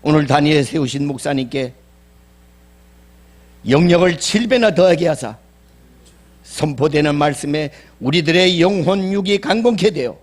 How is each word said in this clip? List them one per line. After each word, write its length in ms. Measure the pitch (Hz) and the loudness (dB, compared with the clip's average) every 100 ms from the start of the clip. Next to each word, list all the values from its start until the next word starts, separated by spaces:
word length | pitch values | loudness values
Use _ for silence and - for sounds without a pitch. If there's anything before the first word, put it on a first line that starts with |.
오늘 240 | 151 151 143 | 2 2 2
단위에 380 | 143 147 151 | 2 2 2
세우신 420 | 131 160 135 139 143 | 0 -2 -4 -4 -6
목사님께 680 | 131 147 143 123 135 127 - _ _ _ _ _ _ _ _ _ _ _ _ _ _ _ - - - - | -6 -4 -4 -4 -6 -8 -10 _ _ _ _ _ _ _ _ _ _ _ _ _ _ _ -20 -20 -14 0
영역을 480 | 135 175 175 180 165 | 2 4 4 2 0
칠 300 | - 214 233 | -2 -2 0
배나 260 | 254 226 | 2 2
더하게 340 | 165 185 170 170 | 4 4 4 0
하사 300 | 147 117 110 _ _ _ _ _ _ _ _ _ _ | -4 -8 -12 _ _ _ _ _ _ _ _ _ _
선포되는 720 | - - 156 131 147 147 147 147 | -18 -4 -4 0 0 0 0 0
말씀에 540 | 147 139 143 151 147 - - _ | 0 -2 -6 -4 -6 -10 -20 _
우리들의 600 | 120 160 156 165 185 175 | -2 0 2 2 2 2
영혼 540 | 170 202 160 196 190 | 2 2 0 -2 -2
육이 260 | 196 190 202 | -4 -2 -2
강건케 520 | 269 208 233 220 190 | 0 0 0 2 0
되어 260 | 156 120 - | -2 -8 -10